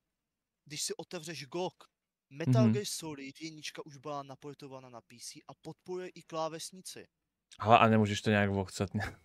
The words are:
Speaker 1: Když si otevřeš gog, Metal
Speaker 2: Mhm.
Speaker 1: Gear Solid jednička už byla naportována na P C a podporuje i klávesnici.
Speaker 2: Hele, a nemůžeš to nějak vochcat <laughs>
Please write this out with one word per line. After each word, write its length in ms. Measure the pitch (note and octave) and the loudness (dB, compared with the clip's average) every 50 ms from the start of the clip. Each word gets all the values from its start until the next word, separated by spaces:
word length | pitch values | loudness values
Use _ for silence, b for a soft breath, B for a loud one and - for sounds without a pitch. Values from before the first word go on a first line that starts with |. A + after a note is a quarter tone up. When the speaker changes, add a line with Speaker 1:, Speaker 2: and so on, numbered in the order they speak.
| _ _ _ _ _ _ _ _ _ _ _ _ _ | _ _ _ _ _ _ _ _ _ _ _ _ _
Speaker 1:
Když 180 | C#3+ D3 D3 - | -12 -8 -6 -6
si 120 | - - | -6 -6
otevřeš 520 | - - - - F3 D#3 E3+ E3 C3 C#3+ | -8 -10 -10 -10 -10 -8 -8 -10 -10 -10
gog, 280 | B2+ - F3 F#3 F3 - _ - _ _ _ _ _ _ _ _ _ | -8 -6 -4 -4 -4 -6 _ -20 _ _ _ _ _ _ _ _ _
Metal 340 | C3+ C#3 D#3+ C3+ B2+ B2 A#2+ | -10 -4 2 4 6 6 6
Speaker 2:
Mhm. 80 | A2+ A2 | 6 6
Speaker 1:
Gear 120 | G#2+ G#3 | 2 -2
Solid 560 | - - - E3+ D#3+ D3+ C#3 C3+ C3+ - - | -4 -8 -8 -8 -10 -10 -10 -12 -14 -14 -12
jednička 460 | D#3 E3 D#3 D3+ C#3+ - - - - | -12 -12 -12 -12 -14 -12 -12 -12 -14
už 100 | - C#3+ | -14 -16
byla 260 | C#3 B2 D3+ D3 C#3+ C#3 | -12 -10 -8 -8 -8 -8
naportována 680 | C#3 C3 - - D3 C#3 - D3 C3+ C3 C3 C3 B2+ | -10 -14 -14 -14 -16 -14 -14 -14 -14 -14 -16 -16 -16
na 100 | B2 A2+ | -18 -18
P 180 | - _ A#2+ A#2 | -20 _ -20 -16
C 200 | - - - D3+ _ - | -14 -14 -16 -16 _ -20
a 60 | C#3 | -20
podporuje 540 | _ - D#3+ D#3+ _ _ - F3+ F#3 F#3 F3+ | _ -14 -16 -16 _ _ -8 -8 -6 -6 -8
i 140 | - F3 - | -12 -16 -16
klávesnici. 840 | - E3+ D#3+ D#3+ D#3+ D#3 D#3+ - - - F#3 F#3 - - A#2 F#2+ _ _ _ _ _ _ _ _ _ - - | -8 -4 -2 -2 -2 -4 -6 -12 -12 -14 -14 -16 -14 -14 -14 -16 _ _ _ _ _ _ _ _ _ -12 -2
Speaker 2:
Hele, 180 | - G#2 A#2+ - | 4 8 8 8
a 100 | A2 A2 | 8 8
nemůžeš 340 | A2 A2 G#2+ G2+ G#2 - - | 8 6 4 4 2 0 2
to 80 | A2 | 2
nějak 200 | G#2+ G#2 G2+ G2 | 4 4 4 4
vochcat 400 | G2 G2 F#2+ F#2+ - - G#2 F#2 - | 2 0 -2 -2 -2 -4 -4 -2 -2
<laughs> 260 | G#2+ - - - - | -4 -6 -6 -8 -14